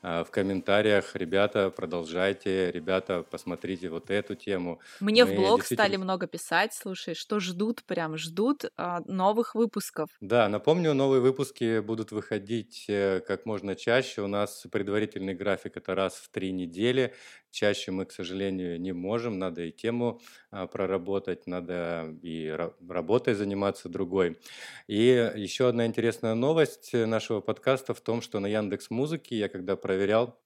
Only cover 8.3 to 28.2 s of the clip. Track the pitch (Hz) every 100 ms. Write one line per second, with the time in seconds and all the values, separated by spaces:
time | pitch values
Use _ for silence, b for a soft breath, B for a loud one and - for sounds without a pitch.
8.3 | 165 240 285 - - 175 175 - 190 190
9.3 | 214 226 220 226 208 - - 151 _ 98
10.3 | 120 104 104 - 170 160 139 139 135 123
11.3 | 131 135 - 117 113 104 110 110 107 -
12.3 | 107 101 117 107 - - 101 98 95 -
13.3 | 98 110 104 98 92 - 123 131 - 101
14.3 | 101 104 - - 107 101 104 107 95 95
15.3 | 90 101 95 - - - 92 95 - -
16.3 | - 95 92 87 85 117 127 123 B B
17.3 | B _ - 104 101 - 95 92 - 87
18.3 | 95 98 95 90 85 92 87 92 117 117
19.3 | 95 92 82 85 - 117 120 120 117 B
20.3 | B B 101 92 - 92 95 90 98 95
21.3 | 90 - 90 87 87 85 85 80 78 87
22.3 | 82 78 78 85 - 87 90 82 123 -
23.3 | 101 101 98 98 95 87 82 90 95 87
24.3 | 80 B B B B - 104 120 127 113
25.3 | 107 98 - 127 117 113 110 113 110 113
26.3 | 113 135 165 147 - - 123 113 113 -
27.3 | 110 104 104 - 135 - 117 - 117